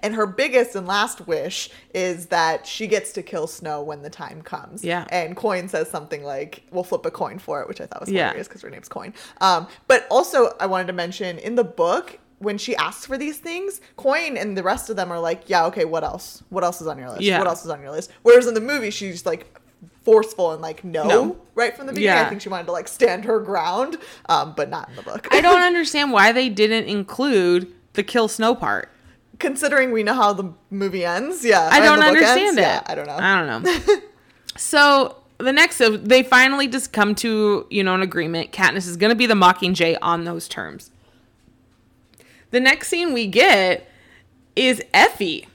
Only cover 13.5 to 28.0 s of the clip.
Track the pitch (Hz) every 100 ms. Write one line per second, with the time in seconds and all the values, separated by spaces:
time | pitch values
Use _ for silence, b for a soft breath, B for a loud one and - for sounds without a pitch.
13.5 | 339 392 381 b - 269 294 330 247 208
14.5 | 196 180 247 - 208 180 170 170 170 -
15.5 | 185 165 180 165 165 147 - - - _
16.5 | 180 180 175 160 139 127 117 196 185 185
17.5 | 170 165 147 139 151 - b 233 240 240
18.5 | 226 226 285 220 202 196 175 - 160 -
19.5 | - _ _ 165 _ - 220 220 - 175
20.5 | 160 160 160 185 160 156 208 294 359 _
21.5 | - 233 - 269 - 202 185 - 202 202
22.5 | 185 170 175 - - 233 180 220 226 185
23.5 | 196 160 190 269 330 B B - 156 143
24.5 | 151 - 165 - 131 - - - - 339
25.5 | 359 359 349 311 294 285 226 202 233 262
26.5 | 202 214 226 - 202 196 - 277 226 175
27.5 | 175 180 - _ -